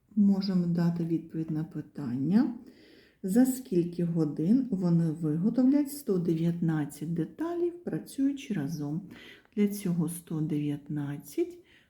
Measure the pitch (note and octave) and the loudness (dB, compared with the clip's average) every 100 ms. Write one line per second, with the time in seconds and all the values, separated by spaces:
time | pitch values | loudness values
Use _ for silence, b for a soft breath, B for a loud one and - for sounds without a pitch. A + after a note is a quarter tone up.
0 | _ G#3 G3 F#3+ G3 F3+ F3 E3+ E3+ E3+ | _ 4 4 4 2 0 2 2 2 0
1 | E3 D#3+ - D#3+ D#3+ D#3 D#3 D3+ - - | -2 -2 -4 -8 -4 -4 -4 -8 -12 -8
2 | C3+ B2+ D3+ G#3+ C4+ - B B B B | -6 -2 4 4 4 -2 B B B B
3 | B B F#3+ A3+ C4 - - F3 E3+ F3 | B B 2 4 4 2 0 0 0 0
4 | E3+ E3 D3+ D3+ E3+ C4 - F#3+ F3 E3+ | 0 2 0 0 2 2 2 0 2 4
5 | E3 D#3+ D#3 D#3 G#3+ B3 B3+ D4 C#4+ - | 2 0 0 2 0 4 4 4 2 -4
6 | - F3+ E3+ D#3+ E3+ E3+ E3 D#3 C#3+ - | -2 0 0 0 0 0 0 0 -2 -6
7 | D#3 E3 D#3+ - E4 F4 F4 - - D#3+ | -6 -4 -4 -6 -6 -2 -2 -4 -8 -8
8 | - - C#4 C#4 - G3 C#3+ D#3 C#3+ D#3+ | -8 -2 -2 -2 -4 -4 -4 -4 -4 -6
9 | - B B B B G#3 G3+ G3+ F3 E3+ | -8 B B B B 0 0 0 -2 0
10 | D#3+ - - D#3 D3+ D3 D3 C#3+ - D3 | -2 -4 -6 -4 -2 -2 -2 -4 -6 -6
11 | C#3+ C#3+ - E4 F4 - b b | -6 -8 -8 -6 -6 -6 b b